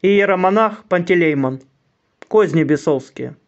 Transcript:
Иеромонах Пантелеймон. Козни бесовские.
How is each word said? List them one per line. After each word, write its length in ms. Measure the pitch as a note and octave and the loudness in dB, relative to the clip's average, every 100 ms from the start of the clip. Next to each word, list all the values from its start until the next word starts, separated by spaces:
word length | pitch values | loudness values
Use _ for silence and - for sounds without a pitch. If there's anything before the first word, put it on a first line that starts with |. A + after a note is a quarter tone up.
Иеромонах 800 | F#3+ G3+ G3 F#3 F#3 G3+ A3 G#3+ - | 2 2 2 0 2 2 0 -2 -4
Пантелеймон. 720 | F3+ F3 F3+ E3 D3 C3 C3 - _ _ _ _ _ - | -4 0 0 2 0 -4 -6 -16 _ _ _ _ _ -2
Козни 360 | A3 G3+ D#3 | 0 2 0
бесовские. 720 | D3+ D3+ - C#3 B2+ - B2+ D3+ | 0 0 0 -2 -4 -14 -14 -14